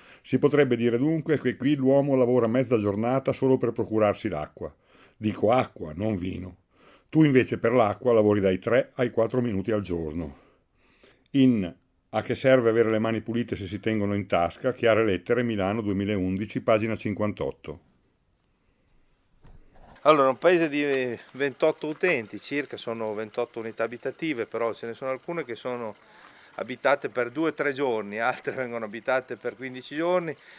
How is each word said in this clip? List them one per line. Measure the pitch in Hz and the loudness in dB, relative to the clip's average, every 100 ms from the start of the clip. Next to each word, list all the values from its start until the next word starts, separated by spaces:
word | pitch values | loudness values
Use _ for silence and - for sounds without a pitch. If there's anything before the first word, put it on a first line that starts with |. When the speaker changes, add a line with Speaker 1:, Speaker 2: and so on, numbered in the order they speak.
| - - | -20 -20
Speaker 1:
si | - 127 | -2 2
potrebbe | 147 143 135 117 | 2 4 2 2
dire | 117 117 | 2 2
dunque | 147 160 160 139 | 0 -2 -2 0
che | 123 - | -2 -2
qui | 135 | 0
l'uomo | 143 131 139 143 | 2 4 4 4
lavora | 131 120 127 113 | 2 4 4 2
mezza | 127 113 117 | 0 2 0
giornata | 101 101 117 135 135 | 0 0 -2 0 -2
solo | - 131 131 | 0 2 2
per | 117 | 0
procurarsi | 110 104 110 104 98 107 | -4 -2 2 2 2 -4
l'acqua. | 76 78 - 80 _ _ _ _ - | -6 -8 -10 -14 _ _ _ _ -4
Dico | 107 85 107 | -4 0 2
acqua, | 127 110 - 80 | 2 0 -8 -12
non | 78 110 | -6 -4
vino. | 98 92 90 92 - _ _ _ _ _ | -2 -4 -8 -12 -16 _ _ _ _ _
Tu | 156 | 2
invece | 151 131 - 110 | 6 4 2 0
per | 117 | 2
l'acqua | 123 104 104 127 | 4 2 2 4
lavori | 113 104 104 | 6 6 6
dai | 95 92 | 4 2
tre | - 120 - | 2 0 0
ai | - 123 | -4 -2
quattro | - 113 127 | 0 0 0
minuti | 120 98 95 | 0 -2 -2
al | 107 | -2
giorno. | 90 85 78 80 78 - _ _ _ _ _ _ _ _ _ | -2 -4 -4 -6 -8 -12 _ _ _ _ _ _ _ _ _
In | 139 131 113 87 - _ _ _ | 4 4 4 -2 -8 _ _ _
A | 110 | -4
che | - | -2
serve | 120 131 131 113 | 0 4 6 6
avere | 113 110 | 4 4
le | 110 | 2
mani | 113 113 | 0 -2
pulite | 117 117 113 - | -4 -6 -4 -6
se | 95 | -6
si | 98 | -6
tengono | 110 110 101 | -2 -2 0
in | 101 95 | -2 0
tasca, | 87 85 - 127 | 0 0 -2 -6
Chiare | - 113 107 | 0 2 4
Lettere, | 110 90 - 120 | 2 -2 -2 -2
Milano, | 120 104 95 110 | 0 -2 -2 -2
duemilaundici, | 104 98 101 104 92 95 104 113 | -2 -2 0 -2 -2 -2 -4 -4
pagina | 123 110 110 107 | 0 0 0 -4
cinquantotto. | 110 101 104 92 69 - - 73 _ _ _ _ _ _ _ _ _ _ _ _ _ _ _ _ - - - - - - | -6 -2 -4 -4 -8 -8 -16 -16 _ _ _ _ _ _ _ _ _ _ _ _ _ _ _ _ -20 -20 -20 -20 -20 0
Speaker 2:
Allora, | 143 151 135 | 4 6 6
un | 120 | 4
paese | 170 175 160 | 4 4 2
di | 147 147 135 127 110 - | 0 0 0 -2 -6 -12
ventotto | 131 139 - 156 151 151 | -6 -6 0 0 0 -6
utenti | 151 180 139 107 104 | -2 0 0 -4 -12
circa, | - 143 131 104 | -8 -6 -6 -10
sono | - 113 110 | -10 -8 -6
ventotto | 104 110 - 120 117 | -6 -8 -6 -6 -6
unità | 113 110 | -10 -6
abitative, | 113 120 135 - 160 120 104 | -6 -4 -10 -6 -6 -4 -6
però | 113 117 | -4 -4
ce | - 117 | -6 -10
ne | |
sono | 113 131 | -10 -8
alcune | 131 - 170 | -8 -8 -10
che | 123 | -8
sono | 110 127 123 113 - _ - - - - | -10 -8 -8 -10 -12 _ -20 -20 -20 -18
abitate | - 117 123 135 143 131 | -12 -10 -2 0 0 -2
per | 123 120 | -4 -4
due | 131 160 | -2 -4
o | |
tre | 147 143 | -2 -4
giorni, | 135 139 110 101 107 | -2 -2 -2 -4 -4
altre | 117 123 - | -4 -4 -8
vengono | 113 123 117 110 | -8 -8 -8 -10
abitate | 113 131 131 127 117 | -8 -2 -4 -4 -10
per | 120 107 | -10 -10
quindici | 131 127 - 147 | -14 -12 -12 -6
giorni, | 170 180 165 135 - | -2 -2 -2 -10 -16